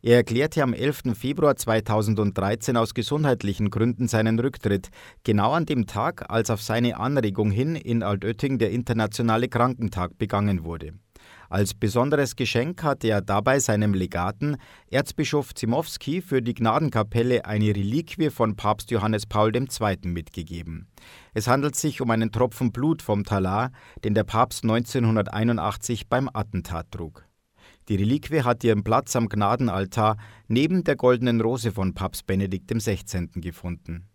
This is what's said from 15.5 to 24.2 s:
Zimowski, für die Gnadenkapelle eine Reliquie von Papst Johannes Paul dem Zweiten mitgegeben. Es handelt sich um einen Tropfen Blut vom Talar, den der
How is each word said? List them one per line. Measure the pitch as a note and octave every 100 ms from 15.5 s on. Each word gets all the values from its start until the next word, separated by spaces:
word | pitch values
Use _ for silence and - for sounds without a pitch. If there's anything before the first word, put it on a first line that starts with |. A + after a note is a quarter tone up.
Zimowski, | - A2+ C3 D#3+ - - E3+
für | F3+ C3
die | A#2+
Gnadenkapelle | A2+ A2+ C3+ D#3 A2+ G#2+ A#2 B2 A#2+
eine | - G#2 G#2+
Reliquie | G2+ G2 C#3 D#3+ - D3+
von | - A2+ G2+
Papst | G#2 G#2+ -
Johannes | A2+ G#2+ G#2+ G#2
Paul | G#2+ A2
dem | A#2+ C3+
Zweiten | - G#2+ F#2+ F2+
mitgegeben. | E2+ D#2+ - D#2+ E2+ E2 D#2+ - - - - -
Es | A2 A2
handelt | C3+ D3 -
sich | D#3 -
um | A2+
einen | A2+ A2+
Tropfen | G#2+ B2 - B2
Blut | A2 D3 D#3+
vom | - G#2
Talar, | G2+ G2+ F#2 G2+ C3 - - -
den | G#2+
der | G#2+